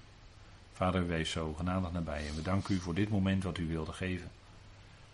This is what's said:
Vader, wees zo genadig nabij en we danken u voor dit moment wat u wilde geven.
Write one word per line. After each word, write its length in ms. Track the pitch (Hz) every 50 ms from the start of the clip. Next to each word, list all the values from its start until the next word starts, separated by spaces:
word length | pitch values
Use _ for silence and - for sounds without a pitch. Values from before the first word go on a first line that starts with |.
| - - - - - - - - - - - - - - -
Vader, 340 | - 95 90 87 92 87
wees 240 | 85 82 80 80 -
zo 220 | - 85 80 78 76
genadig 380 | 78 87 92 92 95 92 85
nabij 360 | 85 85 80 78 73 73 76
en 80 | 73 76
we 60 | 80
danken 340 | 80 90 95 98 - - 98
u 40 | 87
voor 140 | 90 87 80
dit 160 | 95 107 101
moment 340 | 107 95 95 95 98 95 95
wat 140 | 90 82
u 100 | - 82
wilde 260 | 78 82 80 78 80 -
geven. 380 | - 95 92 92 85 85 80 - - - - - - - - - - - - - - - -